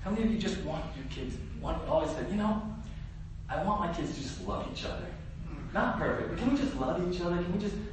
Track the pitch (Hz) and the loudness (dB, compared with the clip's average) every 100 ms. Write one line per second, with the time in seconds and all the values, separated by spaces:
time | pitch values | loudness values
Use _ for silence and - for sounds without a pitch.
0 | 190 226 220 175 180 - 151 160 160 135 | 0 2 4 4 0 0 -2 -2 -4 -6
1 | 131 - 123 - - - - 165 - 160 | -6 -6 -6 -6 -6 -6 -2 -2 4 4
2 | - - 165 208 214 214 - - - - | 4 0 0 2 4 2 0 -4 -6 -6
3 | - - - - - - - - 170 - | -8 -8 -8 -8 -4 0 2 4 2 0
4 | - - - - - - - - - 90 | -2 -2 -4 -4 -2 -2 -2 -4 -4 -4
5 | - - - - - - - 196 240 - | -4 -8 -8 -8 -8 -6 -2 2 2 2
6 | 131 - - 175 240 277 - - 135 170 | 2 0 0 2 4 4 2 2 0 2
7 | 180 175 175 175 175 202 208 214 214 | 2 2 2 2 2 2 0 -2 -4